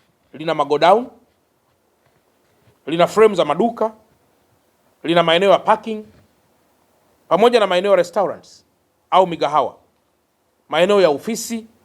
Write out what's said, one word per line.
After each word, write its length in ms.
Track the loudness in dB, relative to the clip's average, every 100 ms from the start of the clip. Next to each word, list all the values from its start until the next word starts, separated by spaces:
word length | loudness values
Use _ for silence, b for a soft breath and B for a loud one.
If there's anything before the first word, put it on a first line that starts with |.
| _ _ _
lina 220 | -10 -6
magodown, 520 | -4 -2 2 2 2 0 -14 _ _ _ _ _ _ _ _ _ _ _ _ _ _ _ _ -6
lina 200 | -2 0
frame 280 | 2 2
za 100 | 2
maduka, 480 | -2 -2 -4 -4 -6 -8 _ _ _ _ _ _ _ _ _ _
lina 200 | -2 0
maeneo 280 | 2 2 2
ya 80 | 2
parking, 460 | 0 -2 -4 -12 -14 _ _ _ _ _ _ _ _ _ _ _ -4
pamoja 320 | 2 2 2
na 60 | 0
maeneo 240 | 0 2
ya 60 | 0
restaurants 680 | 0 -4 -4 -8 -18 -20 _ _ _ _ _
au 160 | 0 0
migahawa, 500 | -2 -2 -2 -2 -8 _ _ _ _ _ _ _ _ _
maeneo 320 | -2 0 2
ya 80 | 2
ofisi 580 | 0 -6 -10 -10 -12 -14 _